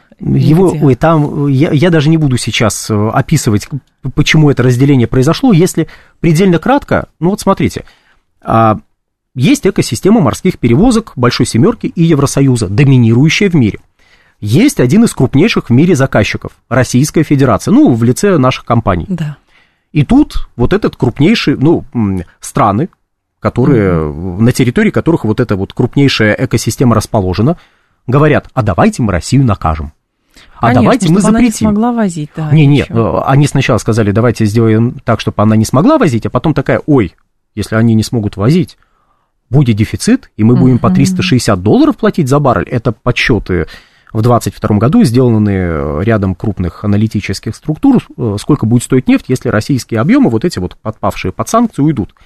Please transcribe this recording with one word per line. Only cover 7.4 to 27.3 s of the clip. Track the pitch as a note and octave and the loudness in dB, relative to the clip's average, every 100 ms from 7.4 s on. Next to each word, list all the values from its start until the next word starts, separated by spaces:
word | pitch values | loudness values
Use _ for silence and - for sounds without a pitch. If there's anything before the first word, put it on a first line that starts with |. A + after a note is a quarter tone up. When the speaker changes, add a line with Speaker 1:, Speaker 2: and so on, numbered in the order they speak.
Speaker 1:
смотрите, | G3+ F#3+ A#2 - - _ _ _ _ _ | 0 0 -2 -4 -14 _ _ _ _ _
а, | - A2+ A2 G#2+ - _ _ _ _ B2+ | -2 0 2 0 -6 _ _ _ _ -2
есть | D3+ C#4+ - | 0 2 0
экосистема | - - A2+ F#3 A3+ | -2 -4 -2 0 2
морских | C3+ - - - | 2 -2 -4 -2
перевозок | A2+ A#2+ A#3+ A3+ - - | 0 2 2 0 -2 -2
Большой | A#2+ - B2+ | -2 0 -2
Семерки | A2+ F#3+ - - | 2 0 0 -6
и | - | -2
Евросоюза, | E3 D3 C3+ - C#3 B2 F#2 | 0 2 0 0 0 0 -2
доминирующая | G2+ C#3 C3 A2+ A#2 D#3 - G3+ | 0 2 4 4 4 2 2 0
в | E3 | 2
мире. | G#2+ - _ _ _ _ _ - | 0 -2 _ _ _ _ _ -12
Есть | G#2+ C3+ C4+ - | -2 2 2 2
один | B2 G3 A#3 | 2 4 2
из | - | 0
крупнейших | C3 C3+ A3 - - | 0 2 2 0 0
в | |
мире | A#2+ F3 D3 | 2 2 2
заказчиков — | C3+ A#2+ G#2 - - _ - | 0 0 -2 -4 -12 _ -4
Российская | A#2 B2 B2 D3+ E3+ | -2 0 0 0 0
Федерация, | D3+ C#3 C3 G2+ - | 0 2 2 0 0
ну, | A#3 C#4 A#2 | 2 4 2
в | |
лице | A#2 B2+ G3+ E3+ | 0 0 0 2
наших | C3 - | 0 -2
компаний. | - A#2 G#2 F2+ B2+ | -2 -2 0 -2 -4
Speaker 2:
Да. | E3+ D3+ C#3+ _ _ _ _ _ | -6 -8 -10 _ _ _ _ _
Speaker 1:
И | D3+ - | -2 2
тут | C4 D4 - - - | 2 2 -2 -6 -4
вот | B2 | -2
этот | G3+ G#3 - | 0 -2 -4
крупнейший, | B2 - D3+ A#3 - B2+ | -4 0 0 0 -2 0
ну, | C#3 C#3+ - A#2+ | 0 0 -4 -4
м, | G#2 F#2 - _ | -2 -4 -8 _
страны, | - D3+ A2+ G2+ F3 _ _ _ _ _ | -10 -2 0 0 -4 _ _ _ _ _
которые, | G#2 - C3 B2 F#2+ E2 D#2 | -6 -2 0 2 0 -2 -4
Speaker 2:
Мгм. | D2 F#2 F2+ A#2 | -6 -8 -2 0
Speaker 1:
на | |
территории | - A#2+ D#3 A3 | 0 0 0 0
которых | A2+ D3+ E3+ G#2+ | -2 -2 -2 -2
вот | G#2+ | -2
эта | A#2+ F#2+ | -2 -4
вот | G2 | -6
крупнейшая | - B2 C#3 C#3 - G#2+ G#2 | -4 -2 2 0 2 0 0
экосистема | B2+ A#2+ - - A#2 | -2 -2 -4 -2 0
расположена, | A2+ - A2+ F#2 | 0 -2 -4 -2